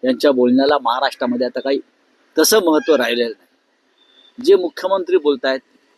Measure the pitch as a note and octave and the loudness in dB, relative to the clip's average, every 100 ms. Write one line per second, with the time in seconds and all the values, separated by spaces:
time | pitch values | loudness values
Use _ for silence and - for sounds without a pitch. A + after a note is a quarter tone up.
0 | B2+ B2 D3 B2+ B2 C3 C#3 C#3+ A#2+ B2 | -4 0 2 4 4 4 2 0 0 -2
1 | C3+ - B2+ B2 B2 B2+ C3 C#3 - _ | -4 -4 -4 -2 -4 -4 -4 -4 -6 _
2 | _ _ _ - D3+ A3 E3+ D3+ D#3 C#3+ | _ _ _ -2 2 2 2 0 2 0
3 | A#2 A#2+ A#2 G#2+ _ _ _ _ _ _ | 0 -2 -4 -8 _ _ _ _ _ _
4 | _ _ _ - C#4+ G3 F3 - F#3 G3 | _ _ _ -4 2 2 2 -6 -4 -4
5 | F3 F3+ D3 C3 C3+ C3 - _ _ | 0 0 0 0 -2 -4 -8 _ _